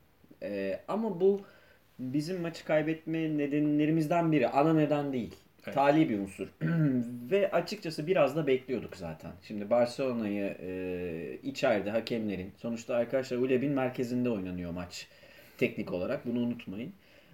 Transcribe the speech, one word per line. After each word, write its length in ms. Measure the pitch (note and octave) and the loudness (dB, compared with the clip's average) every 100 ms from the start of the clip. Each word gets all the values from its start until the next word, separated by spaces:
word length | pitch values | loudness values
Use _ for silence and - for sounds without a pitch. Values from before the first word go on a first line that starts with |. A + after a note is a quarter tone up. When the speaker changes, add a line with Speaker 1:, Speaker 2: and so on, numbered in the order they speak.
| _ _ - - | _ _ -20 -12
Speaker 1:
E, 380 | F#2+ G2+ G2 F#2 - | -6 -4 -4 -4 -4
ama 320 | G3 A3+ F3 | -4 -2 2
bu 200 | F#3+ G3+ G3 - - _ _ - | 2 2 -2 -20 -20 _ _ -10
bizim 420 | B2+ C#3 D3+ F#3 | -4 -2 -2 -4
maçı 240 | E3+ E3 - | -4 -6 0
kaybetme 760 | D#3 D3+ D#3+ - D#3+ D#3+ D3+ | 2 2 -2 -2 -2 0 0
nedenlerimizden 920 | C#3+ D3 D3+ D3 D3+ D#3+ D3+ E3+ E3 | 0 2 2 4 4 4 2 2 4
biri. 160 | D3+ A#2 | 4 4
Ana 240 | C3 D#3 | 4 4
neden 400 | D#3+ D3 D3 C#3+ | 6 4 2 0
değil. 220 | B2+ F#2+ - _ _ - | -2 -6 -10 _ _ -4
Speaker 2:
Evet. 100 | G2+ | 2
Speaker 1:
Tali 340 | C#3+ D3+ D3 | 6 6 6
bir 100 | G#2+ | 2
unsur. 300 | G2 - G2 - | -2 -6 -10 -4
<clears throat> 80 | D#3+ E3 D3+ B2+ A#2+ B2 A#2+ | 0 4 4 4 0 -6 -2
Ve 200 | F#3+ G3 | 0 2
açıkçası 560 | D3 - G#3 E3+ D3+ D3+ | 2 0 -6 -6 -6 0
biraz 300 | F3+ C#3 D3 | 4 4 2
da 100 | C#3+ | 2
bekliyorduk 500 | C3 - A#2+ - - | 2 0 -6 -6 -10
zaten. 360 | E2+ D#2+ E2+ E2+ | -10 -10 -12 -14
Şimdi 280 | - G#2+ G2+ | -10 -8 2
Barcelona'yı, 840 | A#2+ A#2+ - C3 A#2+ G#2+ G2+ G2 - | 4 4 2 -2 0 -2 -2 -2 -4
e, 800 | F2+ F#2 F#2 F2+ F2+ D#2+ D2 - | -8 -6 -4 -4 -4 -6 -8 -8
içeride 480 | C3+ C3+ C3+ G#2+ F#2+ | -8 -2 0 2 0
hakemlerin, 640 | A2 A2 A#2+ G#2+ F#2 F#2+ - | -2 -2 -2 -2 -4 -6 -8
sonuçta 380 | A#2+ A#2 - B2 | -8 -8 -4 -2
arkadaşlar 420 | A#2 C3 B2+ B2 | 0 0 -2 -2
uleb'in 360 | C3 B2 C#3+ | 2 2 2
merkezinde 580 | C3+ B2+ B2 A#2+ B2 B2 | 0 -2 -2 -2 0 0
oynanıyor 400 | G#2+ F#2 F2+ F2 | 0 -4 -6 -6
maç 380 | E2+ F2 - - - - - - - | -6 -8 -12 -16 -20 -20 -20 -20 -2
teknik 340 | B2+ - G2+ | -2 -2 -4
olarak. 340 | F2+ F2+ C#3 B2 | -4 -2 -4 -4
Bunu 120 | A#2+ | -2
unutmayın. 540 | A#2+ A#2+ - F#2+ C#3 - _ - _ | -2 -4 -8 -10 -10 -12 _ -20 _